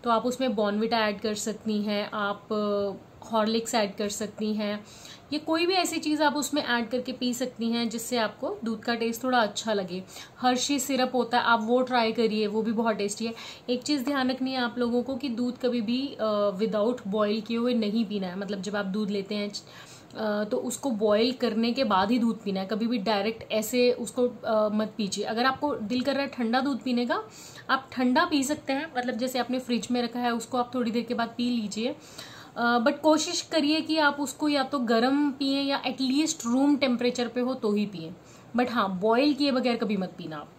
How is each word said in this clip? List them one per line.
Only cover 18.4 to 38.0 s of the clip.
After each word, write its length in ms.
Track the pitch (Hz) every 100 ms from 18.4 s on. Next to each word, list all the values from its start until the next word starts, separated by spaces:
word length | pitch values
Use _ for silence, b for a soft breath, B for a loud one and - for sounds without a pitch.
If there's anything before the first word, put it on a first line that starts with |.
| 202 202
जब 140 | 190 202
आप 100 | 196
दूध 240 | 202 208
लेते 260 | 202 190 208
हैं, 160 | 208 208 - B B B B -
अ, 280 | 220 208
तो 140 | 208 254
उसको 340 | 247 - 277
boil 420 | 214 208 208 247
करने 380 | 262 233 208 233
के 120 | 247
बाद 280 | 262 190 202
ही 80 | 247
दूध 240 | 233 220
पीना 160 | 202 190
है, 60 | 190
कभी 220 | 214 226
भी 100 | 240
direct 540 | 196 208 202 226 -
ऐसे 400 | 214 214 247 247
उसको, 360 | 240 226 - 247
अ, 420 | - - 220 214
मत 240 | 214 214 -
पीजिए। 280 | 202 196 208
अगर 200 | 220 262
आपको 300 | 262 294 262
दिल 260 | 208 247
कर 120 | 262
रहा 80 | 269
है 60 | 277
ठंडा 320 | - 226 247
दूध 220 | 277 240
पीने 240 | 262 240 240
का, 180 | 359 440 B B B -
आप 200 | 269 -
ठंडा 340 | - 254 254 339
पी 180 | 302
सकते 300 | 269 294 -
हैं, 200 | 269 320 247
मतलब, 180 | 247 226
जैसे 240 | 254 254
आपने 200 | 240 254
fridge 280 | 247 240 -
में 100 | 247
रखा 180 | 233 240
है 140 | 240
उसको 240 | 233 233 254
आप 140 | 240 254
थोड़ी 160 | 233
देर 120 | 226
के 100 | 226
बाद 200 | 233 233 -
पी 120 | 240
लीजिए। 460 | 240 208 208 240 302 B B B B B -
अ, 220 | 240 240
but 200 | 233 302
कोशिश 420 | 311 302 - 339
करिए 400 | - 330 294 311
कि 160 | 311 311
आप 220 | 294 294
उसको 300 | 285 - 302
या 140 | 294
तो 160 | 269 285
गर्म 520 | 233 226 247 285 294
पिएं 320 | - 277 277
या 200 | 277 277
at 140 | 262 262
least 440 | 262 269 311 - 233
room 320 | 247 285 294
temperature 500 | 262 240 247 247 233
पे 140 | 247
हो 120 | 247
तो 200 | 254 220
ही 120 | 208 208
पिएं, 280 | 175